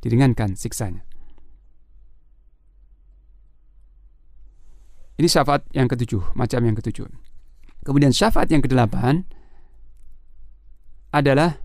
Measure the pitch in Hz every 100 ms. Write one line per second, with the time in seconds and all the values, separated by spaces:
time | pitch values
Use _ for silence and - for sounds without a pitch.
0 | 120 117 135 117 107 95 - - 98 90
1 | - - - - - - - - _ -
2 | - - - _ _ _ _ _ - -
3 | _ - _ - - - - - - -
4 | - - - - - - - - - -
5 | - - 165 147 143 143 - - 127 127
6 | 120 110 - - 117 127 117 110 117 107
7 | - - - - - - - - - 139
8 | 143 - 208 - - - 135 127 113 -
9 | 120 156 185 - - - - - - -
10 | - - - - - - - - - -
11 | - 147 139 135 170 156